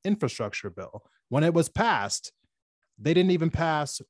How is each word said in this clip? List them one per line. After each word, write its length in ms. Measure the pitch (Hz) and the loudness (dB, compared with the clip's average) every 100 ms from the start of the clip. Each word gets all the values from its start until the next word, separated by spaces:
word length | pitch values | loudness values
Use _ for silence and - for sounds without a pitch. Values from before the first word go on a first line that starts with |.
| 190 | -2
infrastructure 640 | 208 127 - 107 - 101 | 0 -2 -2 -6 -6 -10
bill, 340 | 87 92 - _ _ - | -12 -14 -16 _ _ -2
when 140 | 131 | 2
it 100 | 160 | 2
was 160 | 170 160 | 2 0
passed, 600 | - 233 147 101 - - _ _ _ _ _ _ - | 0 0 0 -2 -6 -10 _ _ _ _ _ _ -6
they 160 | 120 170 | 2 4
didn't 160 | 185 | 4
even 180 | 180 165 | 4 2
pass 500 | - 165 151 143 - - | 0 0 0 -2 -8 -12